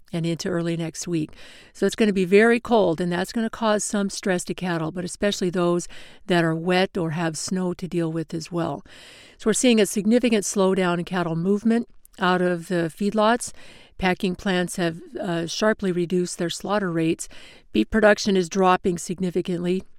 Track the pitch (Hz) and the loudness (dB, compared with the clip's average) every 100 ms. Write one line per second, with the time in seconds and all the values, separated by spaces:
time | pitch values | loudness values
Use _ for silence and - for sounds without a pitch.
0 | - 170 165 165 190 175 170 170 165 - | -10 -4 -4 -4 -4 -2 -2 -4 -6 -8
1 | - 170 151 - - - - - 196 - | -4 -4 -4 -8 -20 -20 -20 -2 -2 2
2 | 214 190 175 202 226 233 - 233 185 160 | 2 2 4 6 6 4 2 4 4 2
3 | 180 175 185 233 226 - 226 214 - 208 | -2 -2 -2 -4 -4 -2 0 0 0 -2
4 | 202 - 208 180 - 175 180 165 156 180 | -2 -4 -2 -2 -2 -6 -4 -2 -4 -6
5 | 175 - 208 202 185 180 175 175 - - | -8 -2 -2 0 -2 2 2 0 -2 -10
6 | - - - 175 165 165 170 180 190 202 | -16 -12 0 2 2 0 0 2 2 0
7 | 165 156 165 156 - 185 185 175 175 175 | -4 -2 -4 -4 -4 -4 -2 -4 -4 -2
8 | 165 165 156 165 156 170 165 143 - - | -2 -4 -6 -8 -6 -4 -4 -6 -12 -20
9 | - - - - 226 208 254 226 196 - | -20 -20 -20 -4 0 2 4 4 4 2
10 | 196 240 240 214 - 208 190 190 180 175 | 2 4 4 2 0 2 2 2 2 0
11 | 170 190 165 165 180 202 220 226 233 - | -2 -2 -2 -2 0 2 2 0 0 -10
12 | - - 180 180 180 175 165 175 165 - | -20 -2 2 2 2 -2 -2 -2 -2 -2
13 | 202 214 214 240 - - - - - - | -2 2 2 2 -2 -12 -20 -20 -20 -2
14 | 185 180 190 180 208 180 180 - 170 165 | 0 0 -2 -2 -2 0 -2 -2 -4 -4
15 | 339 - 208 170 165 - 214 220 190 180 | -10 -8 -4 -4 -4 -2 0 0 -2 -2
16 | 170 180 180 - 170 - - 208 190 165 | 0 0 -2 -4 -6 -4 -4 -2 0 0
17 | 160 170 - - - - - 214 214 220 | 0 -2 -6 -16 -20 -20 -4 0 2 4
18 | 208 208 - 190 170 202 185 180 202 175 | 6 6 2 0 2 2 4 4 0 -4
19 | - 175 185 185 175 175 175 185 - | -6 -6 -4 -2 -2 -2 -2 -2 -4